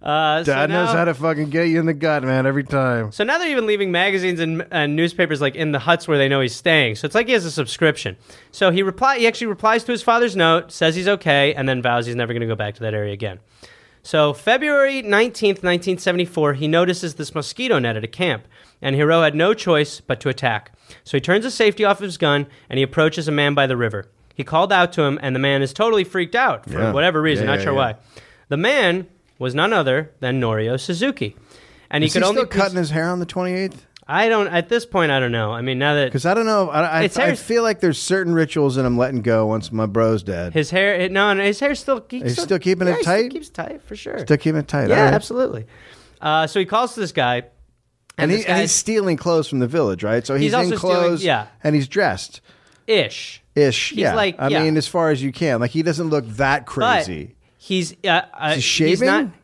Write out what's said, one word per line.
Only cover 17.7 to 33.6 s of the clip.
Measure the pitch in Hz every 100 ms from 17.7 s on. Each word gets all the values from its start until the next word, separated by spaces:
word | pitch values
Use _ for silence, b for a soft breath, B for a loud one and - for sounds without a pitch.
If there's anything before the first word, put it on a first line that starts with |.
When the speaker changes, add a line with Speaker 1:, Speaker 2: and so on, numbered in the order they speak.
| 180
Speaker 1:
net | 120 110
at |
a | 110
camp, | - 175 113 - b b b
and | 139 135
Hiro | 147 165
had | 160 151
no | 175
choice | 220 - 156 147 -
but | - 127
to | 143
attack. | 127 131 107 - _ B B
So | - 143
he |
turns | 131 196
the | 240
safety | - 220 202
off | 208 202
of | 202
his | 165
gun, | 156 143 143 b b
and | 135
he |
approaches | 135 - 160 156 156
a |
man | 147 143
by | 143 135
the | 123
river. | 117 104 - _ _
He | -
called | 135 160 190
out | 196 175
to | 175
him, | 147 147
and | 139 131
the |
man | 139 139
is | 135
totally | - 226 214
freaked | 180 190 175
out | 233 254 120 -
for | 76
Speaker 2:
Yeah. | 110
Speaker 1:
whatever | 127 170 156
reason, | 156 139
Speaker 2:
Yeah, | 107
Speaker 1:
not | 143
Speaker 2:
yeah, | -
Speaker 1:
sure |
Speaker 2:
yeah. | 139
Speaker 1:
why. | 127 107 B B B B B
The | 143
man | 202 285 196 175 180 _ _ _
was | 127
none | 135 185
other | 220 139 127 156 _
than | 127 131
Norio | 117 110 110 131
Suzuki. | - 170 254 - 107 - B B B B B
And | 147
he | 151
Speaker 2:
Is |
Speaker 1:
could | 185
Speaker 2:
he | 185
Speaker 1:
only | 208
Speaker 2:
still | 247
cutting | 196 196
Speaker 1:
piece- | 185
Speaker 2:
his | 160
hair | 156 165
on | 180
the | 170
twenty-eighth? | - 180 180